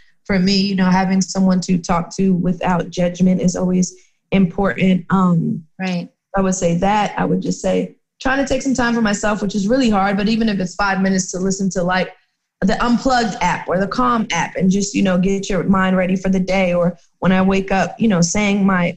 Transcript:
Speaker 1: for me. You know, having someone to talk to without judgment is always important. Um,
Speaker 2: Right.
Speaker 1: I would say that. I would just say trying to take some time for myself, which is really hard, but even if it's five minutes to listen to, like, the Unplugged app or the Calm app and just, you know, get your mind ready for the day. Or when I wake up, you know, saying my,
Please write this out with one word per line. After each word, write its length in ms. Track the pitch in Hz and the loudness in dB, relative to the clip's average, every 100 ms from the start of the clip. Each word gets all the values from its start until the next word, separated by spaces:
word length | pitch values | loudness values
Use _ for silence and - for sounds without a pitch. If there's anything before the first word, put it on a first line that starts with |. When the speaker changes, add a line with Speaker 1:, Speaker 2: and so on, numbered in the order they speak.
| - _ - | -20 _ -4
Speaker 1:
for 120 | 196 | 0
me. 200 | 185 196 | 2 2
You 180 | 202 190 | 0 0
know, 100 | 185 | 2
having 340 | 185 185 190 | 2 2 0
someone 400 | 185 190 190 185 | 0 0 2 2
to 160 | 175 185 | 0 -2
talk 380 | - 170 - - | 0 -2 -2 -2
to 180 | 196 180 | 0 2
without 540 | 180 180 - 175 180 | 0 -2 -2 -2 -2
judgment 520 | 175 175 175 185 185 | -2 -2 2 2 2
is 140 | 180 180 | 0 0
always 400 | 180 185 180 - _ _ _ | 0 0 0 -4 _ _ _
important. 720 | 196 185 - 196 - 190 180 - | 2 2 2 -2 2 2 2 0
Um, 560 | 190 185 170 151 160 - - | 0 2 2 0 -4 -10 -10
Speaker 2:
Right. 300 | 185 175 175 _ _ 196 | -6 -6 -8 _ _ -2
Speaker 1:
I 40 | |
would 140 | 190 185 | 0 0
say 220 | 170 170 | 0 0
that. 400 | 190 214 196 - | 2 0 0 -2
I 80 | 180 | -2
would 160 | 185 | -2
just 180 | 180 185 | -2 -4
say 360 | 190 185 180 - _ - | -2 -2 -4 -8 _ -8
trying 160 | 262 269 | -2 0
to 100 | 277 | 0
take 140 | 262 | -2
some 140 | 277 247 | 0 0
time 180 | 240 | 0
for 80 | 233 | 0
myself, 400 | 214 202 214 208 | 0 0 -2 -2
which 140 | 202 208 | -2 -2
is 120 | 196 | 0
really 220 | 262 247 | 2 2
hard, 260 | 202 196 202 | 2 2 0
but 140 | 208 | 0
even 180 | 226 226 | 0 0
if 120 | 196 | -2
it's 160 | 185 - | -4 -2
five 260 | 202 190 | -2 0
minutes 300 | 190 190 185 | 0 0 -2
to 80 | 180 | -4
listen 300 | 190 190 196 | -2 -2 -2
to, 100 | 190 | -2
like, 300 | 175 185 185 - _ _ _ _ | -2 -2 -4 -8 _ _ _ _
the 200 | 202 220 | -2 0
Unplugged 520 | 240 240 269 254 220 170 | 0 0 2 0 0 -2
app 260 | 180 151 - | -2 -2 -2
or 120 | 170 | -2
the 80 | 190 | -2
Calm 400 | - 247 240 214 | 0 0 0 -2
app 240 | 165 - - | -4 -4 -2
and 140 | 185 | 0
just, 240 | 196 196 | 0 -2
you 80 | 196 | 0
know, 160 | 196 180 | 2 2
get 320 | 185 196 196 | 2 0 -2
your 140 | 190 | -2
mind 340 | 151 196 190 185 | 0 2 2 0
ready 180 | 185 190 | 0 -2
for 140 | 190 | 0
the 100 | 190 | 0
day. 340 | 185 190 185 | 0 0 0
Or 220 | 175 175 175 _ _ | 0 0 -4 _ _
when 140 | - | 0
I 100 | 190 | 2
wake 300 | 190 196 190 | 2 0 0
up, 240 | 190 175 - | 0 -2 0
you 100 | 226 | 0
know, 140 | 180 | 2
saying 420 | 170 208 208 202 | 0 0 0 2
my, 320 | 196 185 175 | 2 2 0